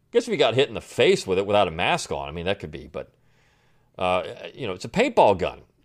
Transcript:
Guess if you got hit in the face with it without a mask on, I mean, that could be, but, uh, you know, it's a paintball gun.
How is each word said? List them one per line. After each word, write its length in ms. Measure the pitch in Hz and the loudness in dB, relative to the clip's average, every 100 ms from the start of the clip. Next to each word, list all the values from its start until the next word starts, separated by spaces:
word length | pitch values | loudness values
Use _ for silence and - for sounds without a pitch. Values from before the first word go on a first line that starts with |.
| _ | _
Guess 120 | 233 | -2
if 60 | 240 | 0
you 80 | 185 | 2
got 180 | 135 117 | 2 4
hit 120 | 139 | 0
in 60 | |
the 80 | 101 | -2
face 440 | - - 139 190 - | -8 2 4 2 0
with 120 | 92 | 0
it 80 | 101 | 2
without 240 | 104 92 | 2 2
a 20 | |
mask 400 | 80 104 165 - | 0 -2 -2 -4
on, 160 | 73 69 | -8 -6
I 40 | |
mean, 140 | 82 85 | -6 -4
that 140 | 101 | -6
could 120 | 85 | -8
be, 180 | 73 71 | -14 -14
but, 220 | 73 - _ _ _ _ _ _ _ _ - | -14 -14 _ _ _ _ _ _ _ _ -4
uh, 260 | 90 92 85 113 87 | 0 0 -2 -10 -16
you 140 | - 120 | -10 -10
know, 60 | |
it's 100 | 95 | -8
a 60 | 113 | -6
paintball 480 | 180 277 226 131 95 | -2 0 4 4 4
gun. 240 | 82 62 - _ | -2 -6 -16 _